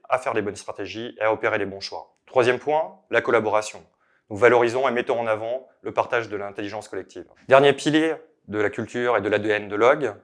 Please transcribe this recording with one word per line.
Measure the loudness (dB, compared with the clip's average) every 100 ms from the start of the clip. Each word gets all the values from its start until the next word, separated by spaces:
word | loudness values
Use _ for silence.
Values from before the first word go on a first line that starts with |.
| -4
à | -2
faire | -2 -4
les |
bonnes | -4 -8
stratégies | -12 -12 -10 -10 -12 -2
et |
à | -2
opérer | 0 0 -2
les | -4
bons | -8
choix. | -12 -12 -16 _ _
Troisième | 2 2 0
point, | 0 -2 -2 -10 -4
la | -2
collaboration. | 2 0 2 -2 -4 -12 _ _ _ _ -12
Nous | 4
valorisons | 6 6 2 0 -2
et |
mettons | -2 -2 -2
en | -2
avant | -2 -4 -8 -10 _
le | -8
partage | -4 -2 -2 -4
de | -8
l'intelligence | -10 -10 -10 -10 -12
collective. | -12 -12 -18 -20 _ 6
Dernier | 8 8
pilier | 4 2 2 0 -4 -12 _ -8
de | -2
la | -2
culture | -2 -6 -4 0 0
et |
de | 2
l'A | 0
D | 0
N | -2 -2
de | 2
Log, | 4 4 -2 -8